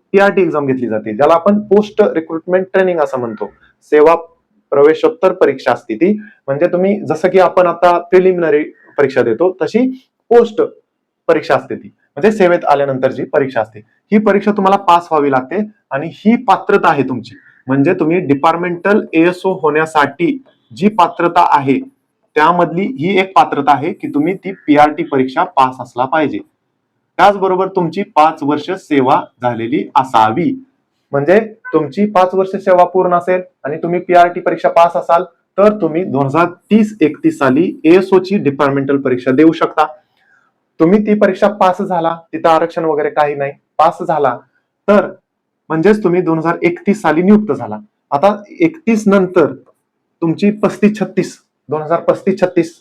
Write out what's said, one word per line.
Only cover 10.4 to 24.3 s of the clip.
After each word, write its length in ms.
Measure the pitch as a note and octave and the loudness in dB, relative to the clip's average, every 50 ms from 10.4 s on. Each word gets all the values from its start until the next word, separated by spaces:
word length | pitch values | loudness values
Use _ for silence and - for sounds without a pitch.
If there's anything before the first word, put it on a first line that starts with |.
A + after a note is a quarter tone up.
| A3+ G#3+ - - C#3 - - _ _ _ _ _ _ _ _ _ _ | 4 2 0 -4 -4 -4 -6 _ _ _ _ _ _ _ _ _ _
परीक्षा 280 | - D#3+ D3+ C#3+ - C#3+ | -2 -2 0 0 -2 -2
असते 200 | B2+ - - A2 | -2 -2 -6 -12
ती, 180 | G2+ - G#2 _ _ _ _ - | -12 -14 -16 _ _ _ _ -6
म्हणजे 160 | C#3+ D3+ A3 | -2 0 0
सेवेत 340 | G#3+ G#3 F#3 F3 F3 E3+ - | 2 2 2 2 2 2 2
आल्यानंतर 460 | - C#3+ C#3 C#3+ C#3 C3+ C3 - - | 0 0 2 0 -2 -2 -2 -2 -2
जी 120 | - - C3+ | -2 -4 -8
परीक्षा 380 | - - D3 C#3 C3+ B2+ A#2 | -4 -2 -2 -2 -2 -4 -6
असते, 180 | G#2+ - - G#2 - _ _ _ _ - | -6 -6 -8 -20 -20 _ _ _ _ 0
ही 60 | G3+ | 0
परीक्षा 340 | G#3+ G#3+ G#3+ F#3+ G3+ G3+ G#3 | 2 2 2 0 0 0 -2
तुम्हाला 260 | G#3 G3+ F#3+ F#3+ G3 | -2 0 2 2 0
पास 300 | G3 G3 - E3+ F3 E3+ - | 0 2 2 2 2 2 0
व्हावी 200 | D#3+ D3+ C#3+ C#3+ | 0 0 0 2
लागते 320 | C3+ B2+ B2+ - E3 G3+ G#3+ G#3+ - _ _ - | 0 0 -2 -4 -6 -6 -6 -8 -10 _ _ -10
आणि 180 | C3 C#3 D#3 E3 C3+ | -8 -8 -8 -8 -8
ही 220 | - - G#3 A#3 A#3 - | -4 0 0 0 2 2
पात्रता 460 | G3 F#3 F3 - - G3+ F#3+ - F3 | 0 0 0 0 0 0 2 2 2
आहे 140 | D#3 C#3+ B2+ | 0 0 -2
तुमची. 320 | C3+ C3 A2 G#2+ - - - _ _ _ _ - | -4 -4 -8 -10 -14 -20 -20 _ _ _ _ -6
म्हणजे 260 | C3 C3 C#3 C#3 E3 F#3 | -4 0 0 2 2 0
तुम्ही 260 | F3+ D#3+ D#3 E3+ F#3 | 0 0 -2 -2 0
डिपार्टमेंटल 880 | D#3+ C#3 C#3+ C3+ D#3 E3 E3 E3+ F3 F3+ F3 F3 - G3 G#3 G#3+ - - - | 0 0 0 2 2 0 0 0 -2 -6 -6 -4 0 0 0 0 0 0 0
एएसओ 400 | E3 E3 F3 F3+ - - F#3+ F#3 C3 | 2 2 2 0 -2 -4 -4 -4 -2
होण्यासाठी 760 | D3 D3+ C#3+ D#3 D#3+ D#3 - D3+ C#3+ C#3 - - E3+ D#3 C3 - - _ _ _ _ _ | -2 0 0 0 -2 0 0 0 0 0 -2 -2 -2 -2 -2 -4 -8 _ _ _ _ _
जी 160 | A2+ A2+ F3 G#3 | -6 -2 -2 0
पात्रता 580 | G#3+ - E3+ E3 - - E3+ E3+ E3+ F3+ F3 - | 2 2 0 0 0 -2 -2 0 2 2 2 2
आहे, 280 | - C#3+ C3+ C3+ C3 C3 C3 - _ _ _ _ _ _ _ _ - | 2 0 2 2 0 -2 -2 -8 _ _ _ _ _ _ _ _ 0
त्यामधली 500 | D3+ D3+ E3 F3+ F3 F3 D#3 E3 E3+ G3+ - C3 C3+ | 2 2 2 2 2 0 -2 -2 -4 -4 -6 -6 -4
ही 180 | D3 F#3 G3+ F#3 | -4 -2 0 -2
एक 160 | - - - | -2 0 2
पात्रता 360 | E3+ D3+ - D3+ C#3+ C#3 D3 | 2 2 2 0 -2 0 0
आहे 220 | C#3+ C#3 C#3+ E3+ - | 0 0 0 -6 -8
की 140 | - - | -8 -8
तुम्ही 260 | D3 C#3+ C#3+ D3+ F3 | -6 -4 -2 -2 -2